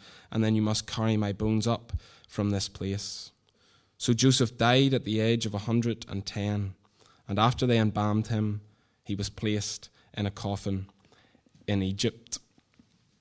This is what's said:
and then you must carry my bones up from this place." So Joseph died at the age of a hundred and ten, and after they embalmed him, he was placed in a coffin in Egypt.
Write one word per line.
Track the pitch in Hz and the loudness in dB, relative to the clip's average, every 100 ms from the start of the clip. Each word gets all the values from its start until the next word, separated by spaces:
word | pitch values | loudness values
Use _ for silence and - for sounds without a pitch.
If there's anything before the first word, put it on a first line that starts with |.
| - - - | -20 -20 -6
and | 110 | 0
then | 110 | 2
you | 110 | 4
must | 107 110 - | 2 0 -4
carry | - 110 107 | -2 0 0
my | 104 | 0
bones | 98 107 110 110 | -2 0 0 0
up | 113 - - - - - | -2 -4 -10 -10 -20 -12
from | - 104 | -2 0
this | 98 - | 0 -2
place." | - 98 98 - - - _ _ _ _ _ _ - | -6 -6 -6 -8 -12 -16 _ _ _ _ _ _ -6
So | - | 0
Joseph | 113 131 127 117 - | 4 6 6 2 2
died | 117 127 139 | 4 4 4
at | 131 | 2
the | - 110 | 0 0
age | 110 117 113 | 2 2 0
of | |
a | 104 | -4
hundred | 107 113 117 113 - | 0 0 0 -2 -6
and | 98 - | -8 -6
ten, | 107 101 104 98 - _ _ - _ - | -4 -2 -2 -4 -8 _ _ -20 _ -4
and | 98 | 2
after | 113 123 123 | 2 4 2
they | 117 | 4
embalmed | 107 104 104 104 107 | 4 2 0 0 0
him, | 110 107 104 - _ _ _ | -2 -2 -4 -10 _ _ _
he | - | -8
was | 98 104 | -6 -6
placed | - 107 104 - - - _ _ | -4 -2 -2 -4 -10 -14 _ _
in | - 101 | -6 -6
a | |
coffin | - 101 98 104 95 95 _ _ _ _ _ _ _ - | -4 -6 -6 -4 -4 -6 _ _ _ _ _ _ _ -2
in | 101 | 0
Egypt. | 95 98 117 - - - _ _ _ _ _ _ _ - | 0 -2 -4 -4 -12 -14 _ _ _ _ _ _ _ -16